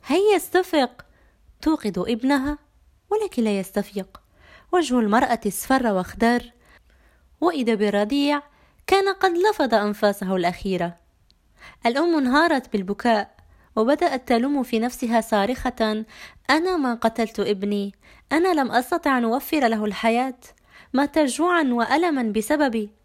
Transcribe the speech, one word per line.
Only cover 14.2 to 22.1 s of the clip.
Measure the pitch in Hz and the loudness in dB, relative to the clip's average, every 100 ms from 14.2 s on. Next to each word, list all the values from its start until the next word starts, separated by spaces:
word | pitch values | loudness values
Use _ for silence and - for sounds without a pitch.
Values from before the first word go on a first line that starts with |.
| - | 0
تلوم | 233 262 285 | 0 2 -2
في | 247 226 | -2 -2
نفسها | 233 - 240 233 | -4 -4 -2 0
صارخة: | 220 214 202 254 262 247 220 214 220 - - - - | 0 0 0 -2 -6 -2 -2 -2 -8 -16 -20 -18 0
"أنا | 294 359 359 | 0 2 0
ما | 262 | -2
قتلت | 233 226 226 220 - | 0 -2 -2 -4 -2
ابني، | 202 202 202 208 202 - _ - _ | -2 -2 -2 -4 -4 -10 _ -20 _
أنا | 294 370 | 0 2
لم | 330 247 | 2 2
أستطع | 226 254 339 311 262 | 0 0 -2 0 0
أن | |
أوفر | 233 240 - 311 240 | 0 -2 -2 0 2
له | 220 208 | 0 -2
الحياة، | 190 226 233 262 254 - _ _ - - | 0 0 2 -2 -6 -18 _ _ -20 -4
مات | 254 285 320 | -2 0 2
جوعا | 294 233 339 349 | 0 2 2 2
وألما | 285 240 226 294 349 | 2 0 2 2 2